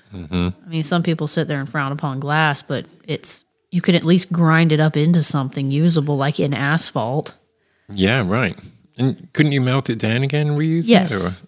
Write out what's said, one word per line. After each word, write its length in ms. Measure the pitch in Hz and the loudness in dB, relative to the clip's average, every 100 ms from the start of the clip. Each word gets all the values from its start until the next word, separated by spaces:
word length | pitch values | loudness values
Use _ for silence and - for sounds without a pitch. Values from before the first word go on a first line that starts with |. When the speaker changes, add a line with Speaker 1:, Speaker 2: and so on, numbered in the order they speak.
| _ | _
Speaker 1:
Mm-hmm. 340 | 95 80 87 87 92 | -14 -6 -2 -2 -4
Speaker 2:
I 40 | - | -8
mean, 140 | 165 | -6
some 200 | 156 175 | -2 0
people 240 | 170 160 151 | 0 -2 -2
sit 220 | - 160 | -4 -2
there 120 | 147 | -4
and 80 | 139 | -4
frown 240 | 156 135 | -4 -4
upon 280 | 143 151 131 | -4 -6 -4
glass, 420 | 139 151 156 139 | -2 2 2 0
but 240 | - 135 - - - | -4 -6 -8 -14 -10
it's, 380 | 147 - - - _ _ | -8 -8 -14 -16 _ _
you 100 | 175 | -4
could 140 | - | 0
at 100 | 170 | 0
least 280 | 160 180 - | 2 2 2
grind 380 | 170 165 160 165 | 0 4 4 4
it 80 | 151 | 2
up 160 | 156 151 | 2 2
into 260 | 156 175 | 2 2
something 480 | 143 147 131 143 135 | 2 -2 -4 -4 -2
usable, 460 | 143 170 165 147 143 | 0 2 2 0 0
like 220 | 139 147 | 0 0
in 140 | 151 | -2
asphalt. 800 | 120 139 160 - - 113 143 - - _ _ _ _ - | 0 0 0 -2 -4 -2 -2 -6 -12 _ _ _ _ -10
Speaker 1:
Yeah, 300 | 101 95 131 92 | 0 2 2 2
right. 320 | 110 110 - - - _ - | 0 0 -4 -16 -20 _ -4
And 300 | 131 - - | -2 -2 -4
couldn't 200 | - 151 | 0 2
you 100 | 139 | 2
melt 260 | 127 131 - | 2 0 0
it 100 | 113 | -2
down 240 | 110 117 | 0 0
again 260 | 135 147 151 | 0 0 0
and 100 | 147 | 0
reuse 220 | 160 165 | 0 0
it? 60 | 226 | 4
Speaker 2:
Yes. 260 | 226 180 | 4 4
Speaker 1:
Or, 240 | 104 90 92 | 0 -2 -6